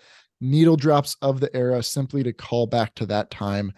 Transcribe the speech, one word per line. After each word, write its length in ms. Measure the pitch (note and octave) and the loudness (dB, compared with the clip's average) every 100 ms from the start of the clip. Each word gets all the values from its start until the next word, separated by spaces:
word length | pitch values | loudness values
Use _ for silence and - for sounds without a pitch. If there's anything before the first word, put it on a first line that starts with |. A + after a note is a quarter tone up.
| _ _ _ _ | _ _ _ _
needle 360 | B2+ D3 E3 D#3 | 0 4 6 6
drops 380 | D3+ C#3+ C#3 - | 4 2 2 -2
of 200 | C#3 C3+ | -2 0
the 140 | C#3 | -2
era 280 | C3 B2 B2 | -2 -2 -2
simply 400 | A#2 C#3+ C3+ C#3 | -2 -6 -4 -4
to 100 | B2 | -4
call 340 | - - A#2+ A2+ | -6 -4 -2 0
back 280 | A#2+ G#2+ | 0 -2
to 100 | - | -4
that 260 | G#2+ G#2 - | -4 -4 -4
time, 440 | - G2+ G2+ G2+ | -6 -4 -4 -6